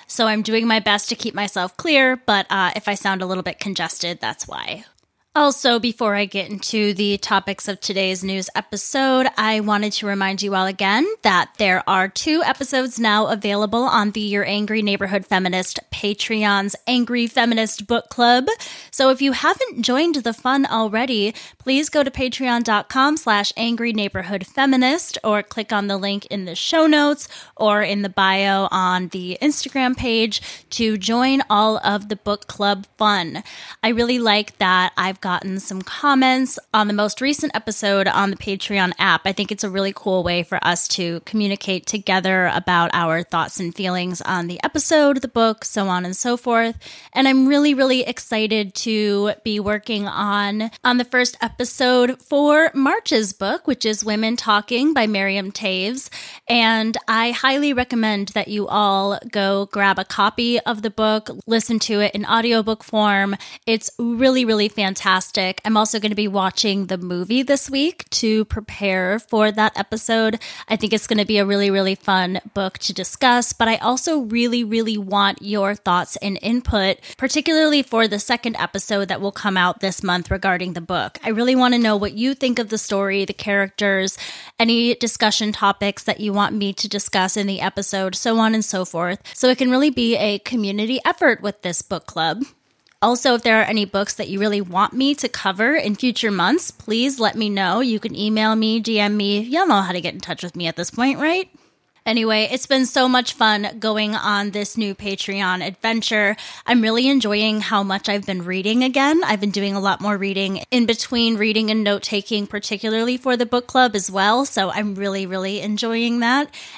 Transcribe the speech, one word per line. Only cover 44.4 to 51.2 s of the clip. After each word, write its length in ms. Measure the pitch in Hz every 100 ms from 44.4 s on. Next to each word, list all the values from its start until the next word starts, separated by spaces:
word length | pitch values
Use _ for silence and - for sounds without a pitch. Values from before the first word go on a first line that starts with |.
| 170
the 140 | 175
episode, 600 | - 311 - 311 285 269
the 40 | 247
book, 380 | 233 226 214 -
so 220 | 214 196
on 180 | 180 180
and 100 | 185
so 220 | 247 240
forth. 400 | 247 233 226 226 - - -
And 160 | - 269
I'm 200 | 262 262
really, 260 | 285 294
really 280 | 269 262 254
excited 760 | 240 247 - 220 220 220 202 -
to 580 | 233 220 214 202 208 -
be 160 | 226 208
working 480 | 202 208 208 214 202
on, 600 | - 208 202 202 214 220 -
on 140 | 247 247
the 80 | 247
first 320 | 247